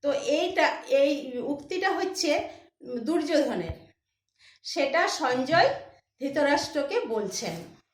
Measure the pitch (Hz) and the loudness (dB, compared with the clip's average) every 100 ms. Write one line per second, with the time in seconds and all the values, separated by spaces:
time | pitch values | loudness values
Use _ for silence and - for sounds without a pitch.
0 | 285 269 - 302 349 - 311 - - 269 | 0 -2 0 0 0 2 2 0 0 4
1 | 285 285 262 247 247 285 - 359 381 - | 4 2 -4 -6 -4 -6 -4 -2 0 0
2 | 381 - 320 294 - - - _ 247 247 | -2 -2 0 0 -2 -12 -20 _ -10 -6
3 | 220 330 294 311 254 202 165 - - _ | 0 0 2 2 2 -2 -6 -8 -14 _
4 | _ _ _ _ - _ - - 277 330 | _ _ _ _ -20 _ -8 -2 0 2
5 | 392 - 285 254 262 330 392 - - - | 0 0 0 0 2 4 4 2 -10 -20
6 | _ _ 277 302 285 294 - 294 277 440 | _ _ -4 0 2 2 0 -4 -2 -2
7 | 320 220 196 - 185 165 175 - _ | -2 -4 -4 -6 -6 -8 -12 -20 _